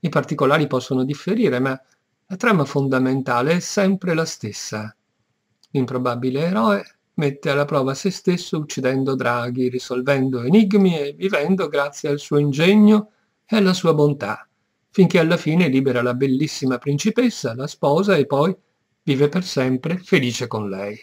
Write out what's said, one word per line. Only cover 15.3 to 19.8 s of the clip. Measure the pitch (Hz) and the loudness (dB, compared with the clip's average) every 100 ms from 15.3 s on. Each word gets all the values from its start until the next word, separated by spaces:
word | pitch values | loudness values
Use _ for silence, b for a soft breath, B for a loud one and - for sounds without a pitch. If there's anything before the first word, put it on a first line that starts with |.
| 170 | 0
fine | - 165 175 | 0 2 2
libera | 131 135 123 | 2 2 0
la | 120 | 0
bellissima | 123 139 131 151 - 131 123 | 0 0 0 -2 -4 -4 -4
principessa, | 143 143 220 220 247 - 127 117 | -2 -2 0 0 0 -2 -8 -8
la | 143 | -10
sposa | - 151 147 202 | -2 0 2 2
e | 175 | 2
poi | 135 139 160 185 _ _ _ _ | 2 2 0 -2 _ _ _ _
vive | - 131 147 | -2 2 2
per | 165 | 0
sempre | 185 - 127 127 | -4 -2 0 -2